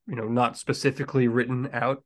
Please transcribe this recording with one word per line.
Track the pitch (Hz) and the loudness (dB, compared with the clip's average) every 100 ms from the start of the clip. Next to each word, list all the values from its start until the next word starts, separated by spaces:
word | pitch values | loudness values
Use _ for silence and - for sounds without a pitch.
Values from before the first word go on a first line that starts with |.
| - | -8
you | 120 | -6
know, | 110 | 0
not | 120 120 - | 2 2 0
specifically | - - 139 135 139 135 120 | -4 0 0 0 0 2 4
written | 117 123 127 120 | 4 0 -2 -4
out, | 117 120 139 | -2 -2 -2